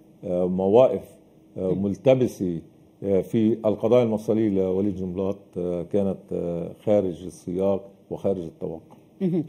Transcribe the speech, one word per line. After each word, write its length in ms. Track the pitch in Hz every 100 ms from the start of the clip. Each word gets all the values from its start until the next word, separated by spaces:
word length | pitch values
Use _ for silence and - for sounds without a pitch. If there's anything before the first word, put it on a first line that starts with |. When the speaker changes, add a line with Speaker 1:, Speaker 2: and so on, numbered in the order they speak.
| - -
Speaker 1:
آه، 220 | 98 90 90
مواقف، 720 | 92 95 110 131 95 - - _ _ _ -
آه، 140 | 95
Speaker 2:
مم. 100 | 92
Speaker 1:
ملتبسة، 800 | 98 92 131 131 113 - 92 85 - - - _
آه، 180 | 98 95
في 320 | 90 117 110
القضايا 500 | 110 107 101 110 123
المفصلية 460 | 117 107 113 110 110
لوليد 460 | 95 92 92 101 92
جنبلاط، 420 | 92 90 95 98 - 92
آه، 260 | 90 87
كانت، 340 | 82 101 98 90 -
آه، 400 | 87 87 85 85 87
خارج 420 | - 104 95 82 90
السياق 640 | - - 90 98 98 - - _
وخارج 320 | 82 98 92
التوقع. 540 | 82 - 90 82 - - _ _
Speaker 2:
مهم. 220 | 190 170